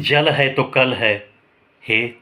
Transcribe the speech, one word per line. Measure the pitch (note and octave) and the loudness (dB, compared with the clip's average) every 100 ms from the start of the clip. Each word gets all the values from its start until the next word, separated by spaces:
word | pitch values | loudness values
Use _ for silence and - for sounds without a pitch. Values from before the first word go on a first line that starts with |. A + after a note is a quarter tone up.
जल | - D3 D3+ | 0 2 2
है | C#3+ C3+ C#3 | 2 0 0
तो | |
कल | C3 C3+ B2+ | 0 0 0
है, | A2 A2+ G2+ - _ _ _ _ _ - | 0 -2 -2 -8 _ _ _ _ _ -4
हे | A2 A#2 - | -2 -2 -8